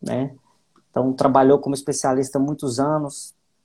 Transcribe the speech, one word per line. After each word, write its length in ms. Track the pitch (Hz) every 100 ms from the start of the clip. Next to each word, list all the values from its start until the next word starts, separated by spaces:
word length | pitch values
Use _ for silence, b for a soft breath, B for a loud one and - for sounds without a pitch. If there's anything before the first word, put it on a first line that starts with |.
né, 340 | - 123 143 - _ _ _ _ _
então 240 | - 131
trabalhou 440 | 131 135 135 131 143
como 160 | 139
especialista 640 | 139 147 135 139 131 135 139
há 20 |
muitos 380 | 139 151 143 120
anos, 560 | 143 156 143 - - _ _ _